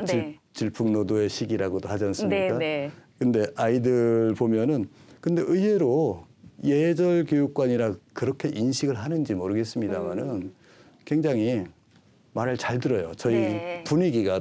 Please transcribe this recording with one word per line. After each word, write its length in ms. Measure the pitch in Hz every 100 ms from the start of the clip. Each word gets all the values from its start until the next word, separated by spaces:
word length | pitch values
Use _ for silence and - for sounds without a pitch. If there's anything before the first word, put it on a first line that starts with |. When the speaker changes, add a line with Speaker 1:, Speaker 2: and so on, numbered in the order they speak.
Speaker 1:
질-, 140 | 185 120
Speaker 2:
네. 200 | 107 - _
Speaker 1:
질풍노도의 760 | - 110 - 113 107 101 107 104
시기라고도 580 | - 110 110 95 92 90
하지 160 | 101
않습니까? 540 | 101 95 202 196 190 -
Speaker 2:
네, 0 |
네. 320 | 156 151 143 - - -
Speaker 1:
근데 280 | 127 113 104 -
아이들 800 | 113 127 120 123 117 113 113 104
보면은, 500 | 117 110 120 147 - - - -
근데 200 | 160 170
의외로 840 | - 185 202 208 139 135 151 90 - _ - -
예절 600 | 143 143 165 165 180 175 156
교육관이라 680 | 147 143 143 127 120 113 92 _
그렇게 360 | - 120 135 156
인식을 480 | 107 120 131 143 120
하는지 400 | 117 165 135 98
모르겠습니다마는 920 | 92 104 113 127 104 95 87 92 135
Speaker 2:
음. 240 | 107 95 - - - - -
Speaker 1:
굉장히 600 | - 147 156 123 110 117 90 - _ _ _ _ _
말을 240 | - 120 123
잘 240 | - 123
들어요. 320 | 135 113 82 82
저희 180 | 123
Speaker 2:
네. 500 | 113 107 107 - - -
Speaker 1:
분위기가 540 | 151 180 120 98 95